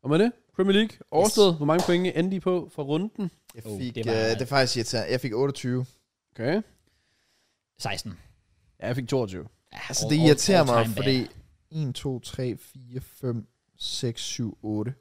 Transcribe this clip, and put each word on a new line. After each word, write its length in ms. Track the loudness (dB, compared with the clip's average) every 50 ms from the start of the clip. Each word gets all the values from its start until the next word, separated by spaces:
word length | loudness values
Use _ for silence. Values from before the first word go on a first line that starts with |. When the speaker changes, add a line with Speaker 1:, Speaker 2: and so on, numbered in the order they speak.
| 0
Speaker 1:
Og 60 | 2
med 100 | 4 4
det, 120 | 4 2 2 _ _ _ _
Premier 180 | 0 2 4 4
League 240 | 4 2 2 -4 _ -18 _
overstået. 400 | 0 2 2 4 6 6 6 6 4
Speaker 2:
Yes. 40 |
Speaker 1:
Hvor 80 | 2 2
mange 180 | 2 2 2 2
point 220 | 2 2 2 0 0 0
endte 200 | 0 -2 -2 -2
I 40 | -2
på 320 | -2 -2 -2 -2 -4 -8 -10
fra 80 | -10 -6
runden? 480 | -4 -2 -2 -2 -4 _ -8 -8 -8 _ _ _ _ -20
Speaker 3:
Jeg 100 | -18 -12
Speaker 2:
Oh, 140 | -10 -8 -8
Speaker 3:
fik, 160 | -8 -8 -6
Speaker 2:
det 100 | -6 -2
var 80 | -2 0
Speaker 3:
øh, 60 | 0
det 220 | 2 0 0 -2
er 40 | -2
faktisk 320 | 0 2 2 2 2 0
irriterende. 340 | -2 -2 -2 -2 -4 -2 -2
Jeg 100 | -2 -2
fik 120 | -2 -4 -2
otteogtyve. 520 | 0 -2 -2 -2 -4 -4 -4 -2 -2 -4 -6 _ _ _ _ _ _ _ _ _ -6
Speaker 1:
Okay. 220 | -2 0 0 -2 -2 _ _ _ _ _ _ _ _ _ _ _ _ _ _ _ _ _ _ _ _ _ _ _
Speaker 2:
Seksten. 340 | -8 -8 -6 -6 -8 -12 -14 -16 -20 -20 _ _ _ _ _ _ _ _ _ _
Speaker 1:
Ja, 60 | -6
jeg 80 | -4 -4
fik 120 | -4 -2
toogtyve. 400 | -2 0 0 0 -2 -6 -12 -12 -14 _ _ _ _ -16
Speaker 2:
Ja, 40 | -14 -12 -6
Speaker 3:
Altså, 160 | -4 -4 0
Speaker 2:
all, 60 | 2 2
Speaker 3:
det 40 | 6
Speaker 2:
all, 80 | 8 8
Speaker 3:
irriterer 300 | 8 6 6 4 4 6
Speaker 2:
all 100 | 6 6
Speaker 3:
mig, 120 | 4 4 2
Speaker 2:
time 120 | 2 0
Speaker 3:
fordi 240 | 0 0 2 2 2
Speaker 2:
bad. 60 | 0 -4 -10 -20 -20 _ _ _ _ _
Speaker 3:
en, 220 | -6 -4 -4 -4 -6
to, 260 | -6 -6 -6 -6 -6
tre, 380 | -10 -12 -8 -6 -6 -6 -6
fire, 440 | -8 -12 -20 _ -20 -20 -12 -12 -12
fem, 460 | -12 -12 _ -8 -6 -4 -4 -4 -6 _ _ _ _ _ _ _
seks, 420 | -8 -8 -6 -4 -4 -4 -4 -4
syv, 360 | -8 -8 -4 -4 -4 -6 -6 _ -6
otte. 300 | -4 -4 -2 -4 -4 -8 _